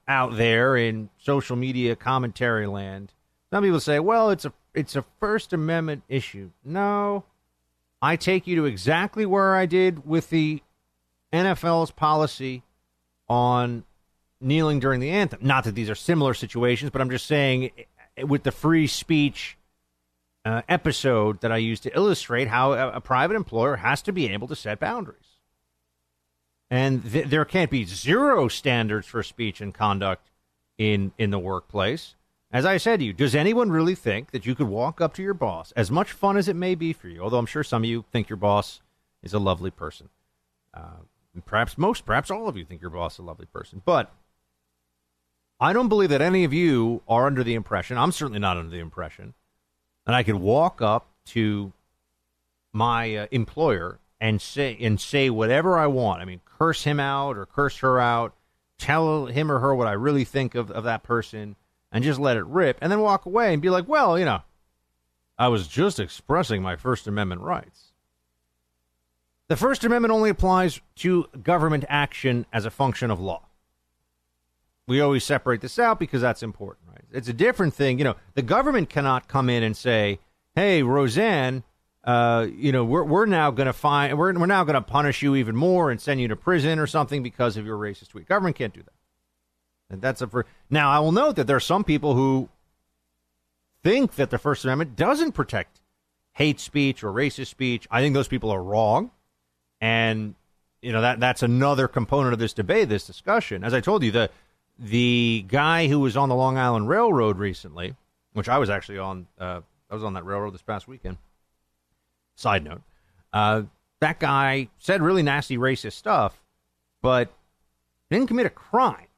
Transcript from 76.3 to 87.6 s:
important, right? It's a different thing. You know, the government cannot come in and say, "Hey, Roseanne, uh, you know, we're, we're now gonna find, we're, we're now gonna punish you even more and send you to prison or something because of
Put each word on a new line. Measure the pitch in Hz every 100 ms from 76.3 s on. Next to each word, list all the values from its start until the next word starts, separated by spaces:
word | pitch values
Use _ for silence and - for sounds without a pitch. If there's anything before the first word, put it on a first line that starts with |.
| 110
important, | 113 - 98 - 85
right? | 98 -
It's | 123 113
a |
different | 117 220 240 165
thing. | - 139 127
You |
know, | 139 - -
the | 139
government | 120 208 302 254 156
cannot | 147 139 127 -
come | 135 123
in | 120
and | 110
say, | 104 127 110 104 98 _ _ _
"Hey, | - 202 170
Roseanne, | 123 139 131 131 220 165 127 131 - _ _ _
uh, | 123 120 120 117 107
you | - 143
know, | 131
we're, | 117 160
we're | 156 175
now | 220 175 151
gonna | 120 131
find, | - 147 143 143 147
we're, | 185 175
we're |
now | 175 196
gonna | 156 139
punish | - 139 143 -
you | 143 135
even | 113 113
more | 175 180 151
and | 113
send | - 135
you | 120
to | 110
prison | - 175 147 160
or | 147
something | 160 127 139
because | 123 - 120
of | 107